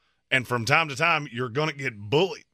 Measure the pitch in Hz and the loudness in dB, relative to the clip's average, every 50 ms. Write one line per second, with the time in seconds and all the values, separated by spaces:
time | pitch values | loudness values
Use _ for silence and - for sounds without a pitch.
0 | _ _ _ _ _ _ 135 131 117 104 123 120 110 117 143 160 165 151 135 117 | _ _ _ _ _ _ 0 0 0 0 -2 -2 2 2 2 2 2 0 -2 0
1 | 160 170 165 151 147 - 113 120 127 120 110 143 156 156 147 139 135 127 113 101 | 2 2 2 2 0 -4 -6 -6 -6 -4 -2 -2 -2 -2 -2 -4 -6 -8 -8 -8
2 | 104 101 120 151 190 175 151 - - _ | -4 0 2 4 4 2 0 -6 -16 _